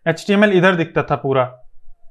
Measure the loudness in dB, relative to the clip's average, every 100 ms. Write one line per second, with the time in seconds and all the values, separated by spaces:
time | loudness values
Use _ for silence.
0 | -6 -6 -2 2 4 4 2 2 -2 -4
1 | -2 -4 -2 0 -2 -6 -20 -18 -18 -18
2 | -20